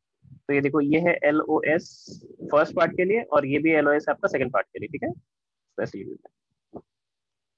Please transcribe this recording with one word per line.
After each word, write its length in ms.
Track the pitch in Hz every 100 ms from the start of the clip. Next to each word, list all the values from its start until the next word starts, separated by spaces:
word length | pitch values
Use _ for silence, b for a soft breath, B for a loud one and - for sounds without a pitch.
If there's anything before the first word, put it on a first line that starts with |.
| _ _ - - -
तो 60 |
ये 60 | 143
देखो, 200 | 139 147
ये 200 | 143 156
है 180 | 175 165
एलओएस 600 | 143 151 165 156 - 165 - - - - - - 139
first 220 | 147 160 170
part 200 | 165 -
के 80 |
लिए 180 | 180 220
और 240 | - 147 139
ये 120 | 147
भी 140 | 160
एलओएस 360 | 156 147 147 147
आपका 200 | 143 -
second 240 | 147 127
part 140 | 101 -
के 120 | -
लिए, 100 | 107
ठीक 140 | 139
है? 100 | 320
तो 720 | 359 _ _ _ _ _ -
ऐसे 160 | 104 101
लिख 80 | -
देते 220 | - -
हैं, 540 | _ _ _ _ - - _ _ _ _ _ _